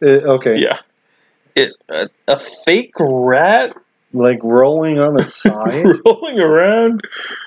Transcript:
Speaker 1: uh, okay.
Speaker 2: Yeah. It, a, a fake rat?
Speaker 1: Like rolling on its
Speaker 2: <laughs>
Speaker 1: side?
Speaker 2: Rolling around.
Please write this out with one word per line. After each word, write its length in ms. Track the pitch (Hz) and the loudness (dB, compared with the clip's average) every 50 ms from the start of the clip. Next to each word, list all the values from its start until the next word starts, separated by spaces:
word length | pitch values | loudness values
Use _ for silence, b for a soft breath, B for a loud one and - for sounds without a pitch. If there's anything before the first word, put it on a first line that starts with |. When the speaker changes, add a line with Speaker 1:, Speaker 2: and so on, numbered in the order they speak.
Speaker 1:
uh, 40 | 156 143 135 139 143 147 135 | 2 4 4 4 4 2 0
okay. 200 | 131 - 127 110 110 | 0 0 0 0 0
Speaker 2:
Yeah. 200 | 131 - - - - _ _ _ _ _ _ _ _ _ _ _ _ _ - | 0 -2 -4 -6 -10 _ _ _ _ _ _ _ _ _ _ _ _ _ -2
It, 180 | 139 131 92 95 _ _ - | -2 -2 -2 -4 _ _ -10
a, 200 | 78 80 104 - _ _ - - | -6 -6 -6 -8 _ _ -2 -2
a 80 | 139 135 | -2 -2
fake 540 | - - - - - 165 175 226 247 - - - | -4 -16 -16 -6 -2 0 0 0 0 -4 -4 -4
rat? 760 | 165 139 131 127 123 127 127 135 160 190 220 247 262 - - - _ _ _ _ _ _ | -2 -2 0 0 0 2 2 2 2 4 2 2 0 -2 -8 -14 _ _ _ _ _ _
Speaker 1:
Like 260 | - 123 120 123 127 110 | -4 0 2 2 0 0
rolling 560 | 110 113 120 123 131 139 151 160 160 160 151 143 | -2 0 2 4 4 4 2 0 -2 -2 0 0
on 200 | 143 151 147 131 | 0 0 0 0
its 140 | - - - | -2 -2 -6
Speaker 2:
<laughs> 80 | - | -2
Speaker 1:
side? 420 | - 214 - - 220 - 127 147 - 190 160 - - | -2 -2 -2 -2 -4 -4 -4 -2 0 0 -2 2 2
Speaker 2:
Rolling 340 | 226 - - 339 311 262 214 | 2 2 0 -2 -8 -4 -2
around. 600 | 170 156 156 165 180 196 214 226 233 233 233 214 - B B B B B B B B | 0 2 2 2 2 2 2 2 0 0 -2 -4 -8 B B B B B B B B